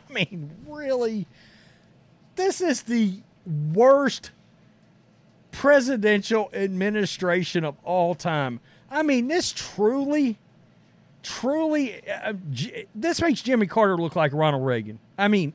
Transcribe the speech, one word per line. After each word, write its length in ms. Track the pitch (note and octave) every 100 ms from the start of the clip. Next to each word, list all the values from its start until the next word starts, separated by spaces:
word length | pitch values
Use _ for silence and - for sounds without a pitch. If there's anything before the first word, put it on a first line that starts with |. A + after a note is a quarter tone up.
| -
I 40 |
mean, 380 | C4 F#3 F3+ D3 F3 C#4+
really? 600 | D4+ C#4+ B3+ A#3 A3 F3 - - - - _ _ _ _ _ _ -
This 260 | F#4+ -
is 220 | F4+ A#3+
the 360 | - A#3 G#3 F#3+ - _ F#3 D3+ D3+
worst 580 | F3 B3+ C#4 C#4 - - _ _ _ _ _ _ _ _ _ _ _ -
presidential 1000 | - - C#4+ B3+ B3+ G#3 G#3 - A3 G3
administration 1120 | F#3+ G3 F#3 G3 G#3+ G3 - F#3 F3 E3+ F3 D#3
of 100 | C#3+
all 320 | - F3+ E3+ F3+
time. 440 | F3 D3+ C3+ A#2 _ _ -
I 140 | C#4+
mean, 240 | D#4 C4 B3
this 240 | F4 -
truly, 840 | - - - G#3 C4+ C#4 D4+ C4+ G#3+ _ _ _ _ _ _ _ _
truly, 800 | - - B3 D4+ D#4+ D4+ C4 - -
uh, 260 | G3 - G3+ D#3+
J-, 340 | A#2+ F#3 - - G#3+
this 260 | D#4+ E4
makes 200 | E4 A#3
Jimmy 260 | A3+ B3 G3
Carter 300 | A3+ G#3 F3
look 180 | E3 F3+
like 160 | D3+
Ronald 340 | D3 D#3 C#3+ C3
Reagan. 340 | A#2+ G#2+ A2 _ -
I 100 | G3+
mean, 240 | G#3 D3+